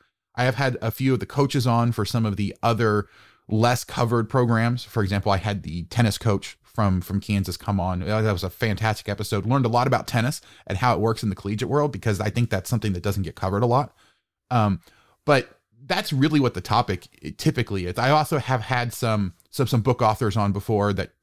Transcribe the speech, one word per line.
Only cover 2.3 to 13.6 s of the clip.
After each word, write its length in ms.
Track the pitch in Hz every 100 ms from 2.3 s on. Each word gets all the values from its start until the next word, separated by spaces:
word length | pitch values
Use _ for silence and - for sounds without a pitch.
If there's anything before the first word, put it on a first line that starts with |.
| 98
the 180 | 101 -
other 440 | 117 110 113 104 104 - - _ -
less 340 | 107 117 123
covered 460 | - - 120 117 110
programs. 540 | 135 123 113 117 120
For 200 | - 117
example, 280 | 101 101 104
I 60 | 98
had 260 | 101 101
the 200 | 76 85
tennis 340 | 82 - 113 -
coach 400 | 113 98 - -
from, 380 | _ - 101 92
from 180 | - 98
Kansas 380 | - 101 95 90
come 220 | - 98
on. 220 | 90 90
That 300 | 85 107 110
was 120 | 92
a 80 | 92
fantastic 580 | - 117 98 110 107 -
episode. 380 | 101 104 104 101
Learned 180 | 139 123
a 40 |
lot 180 | 120 131
about 180 | 123 -
tennis 360 | 123 120 - - - -
and 100 | 95
how 160 | 123
it 60 | 110
works 240 | 110 113
in 60 | 110
the 60 | 92
collegiate 340 | 101 104 82
world, 220 | 139 147
because 300 | 98 113 101
I 80 | 107
think 220 | 120 117
that's 180 | 98 -
something 240 | 120 107
that 80 | 90
doesn't 220 | 101 101
get 120 | 85 -
covered 280 | 98 101